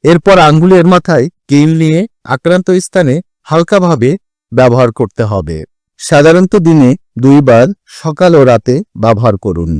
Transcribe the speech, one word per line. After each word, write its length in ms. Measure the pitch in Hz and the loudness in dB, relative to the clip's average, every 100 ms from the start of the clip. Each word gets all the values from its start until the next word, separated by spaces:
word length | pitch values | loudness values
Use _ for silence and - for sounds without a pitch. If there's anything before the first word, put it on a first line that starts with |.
এরপর 320 | 170 165 196 190 | 2 0 2 2
আঙ্গুলের 460 | 156 156 180 185 170 | 4 2 2 2 2
মাথায় 380 | 180 - 151 143 _ | 0 0 -2 -4 _
ক্রিম 240 | _ 143 156 160 | _ 0 0 0
নিয়ে 220 | 160 160 220 _ | -2 -2 -4 _
আক্রান্ত 420 | - 131 170 180 185 185 | -10 -6 -2 -2 -2 -4
স্থানে 360 | - 190 151 147 - _ | -2 -4 -2 -4 -8 _
হালকাভাবে 640 | - 160 170 202 180 147 123 190 _ _ _ | -4 -4 -2 -2 0 -2 -2 -4 _ _ _
ব্যবহার 380 | 117 127 120 123 | 0 0 2 -2
করতে 320 | - 110 - | -2 -8 -6
হবে। 340 | 110 101 80 80 76 _ _ _ | -6 -6 -8 -12 -14 _ _ _
সাধারণত 540 | - 147 156 170 185 208 165 | -2 2 4 2 2 0 2
দিনে 220 | 160 127 - _ - | 2 2 0 _ -2
দুইবার 500 | 131 143 131 117 143 202 _ | 2 2 4 2 2 -4 _
সকাল 360 | - 160 151 180 | -12 -12 -2 0
ও 60 | 165 | 2
রাতে 320 | 127 117 - 131 214 - | 2 0 -2 -6 -8 -4
ব্যবহার 380 | 110 107 117 98 | -2 0 -2 -4
করুন। 340 | 104 85 82 | -6 -6 -6